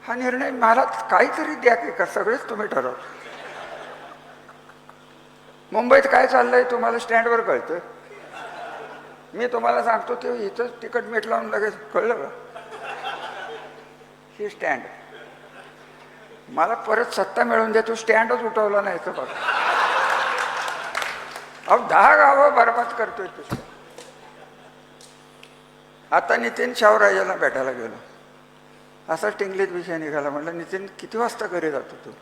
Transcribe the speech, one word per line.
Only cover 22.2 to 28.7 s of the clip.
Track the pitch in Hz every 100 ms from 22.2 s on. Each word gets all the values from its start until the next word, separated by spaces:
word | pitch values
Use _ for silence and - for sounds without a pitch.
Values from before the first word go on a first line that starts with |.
| 285 277 294 247
बरबाद | 233 233 240
करतोय | - 214 - 185
तू. | - 143 - - - - - - - - - - - - - - - - - - - - - - - - - -
आता | 165 - 233
नितीन | 233 233 247 247
शाहूराजांना | 214 214 202 190 190 185
भेटायला | 139 135 131
गेलो, | 123 113 110 - - - - - - -